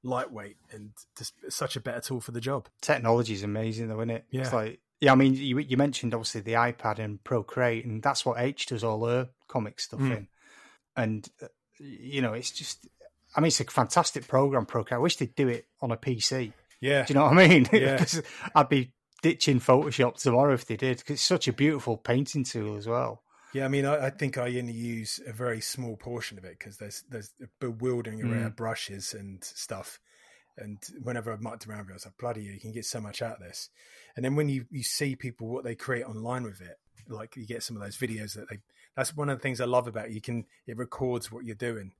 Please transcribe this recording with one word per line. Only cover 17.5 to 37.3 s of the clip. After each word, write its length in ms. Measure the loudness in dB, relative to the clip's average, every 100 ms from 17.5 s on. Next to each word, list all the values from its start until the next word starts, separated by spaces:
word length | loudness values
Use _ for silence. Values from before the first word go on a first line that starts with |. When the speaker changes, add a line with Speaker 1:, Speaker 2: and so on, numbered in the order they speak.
| 12 10
Speaker 2:
<laughs> 40 |
Speaker 1:
Yeah. 260 | 6 6 4
Speaker 2:
'Cause 240 | 2 2 -4 -10 4
I'd 140 | 6 6
be 240 | 4 2 _ _ _
ditching 380 | 2 4 4 4
Photoshop 560 | 8 6 6 2 2 4
tomorrow 380 | 4 6 6
if 120 | 4 0
they 100 | -2
did, 280 | -2 -2
'cause 100 | -4
it's 80 | -2
such 260 | 2 2 0
a 40 |
beautiful 440 | 2 2 2 -2 -4
painting 480 | 0 0 0 -2
tool 320 | -4 -4 -6 -6
as 100 | -2
well. 360 | -2 -2 -6 _ _ -10
Speaker 1:
Yeah, 120 | -4
I 40 | -2
mean, 160 | 0 2
I, 200 | 0 -2
I 40 |
think 260 | -2 -4 -2
I 80 | -4 -4
only 140 | -6
use 460 | -6 -6 -6 -6 -8 -10
a 60 |
very 280 | -6 -4 -4
small 360 | -6 -6 -8 -10
portion 400 | -10 -8 -10 -12
of 60 |
it 140 | -18 -18
'cause 160 | -18 -16
there's, 260 | -14 -14 -12
there's 240 | -14 -14 _
a 40 | -20 _
bewildering 600 | -8 -4 -2 -2 -4 -6
array 200 | -2 -2
Speaker 2:
Mm. 40 | -4
Speaker 1:
of 100 | -6
brushes 580 | -6 -6 -8 -10 -10
and 280 | -10 -14 -14
stuff. 560 | -14 -12 -10 -10 -12 -16 _ _ _ _ _ -18
And 220 | -14 -14 -16 -12
whenever 300 | -6 -6 -6
I've 80 | -8
mucked 260 | -8 -12 -14
around 120 | -14
with 80 | -14
it, 20 |
I 20 |
was 100 | -16 -18
like, 120 | _
"Bloody 260 | -8 -8
hell, 100 | -10
you 60 | -14
can 120 | -12
get 120 | -10
so 160 | -8 -8
much 220 | -8 -8
out 180 | -8 -8
of 60 | -14
this." 240 | -14 -14 _ -20 -20 -16 -6
And 80 |
then 100 | -2 0
when 120 | 0
you, 180 | -2 -4
you 120 | -6
see 320 | -4 -2 -2 -4
people, 320 | -8 -10 -8
what 160 | -8
they 100 | -8 -10
create 280 | -4 -4
online 380 | -4 -8 -6 -6
with 180 | -6 -12
it, 160 | -20 -20 _ _ -16
like, 280 | -14 -14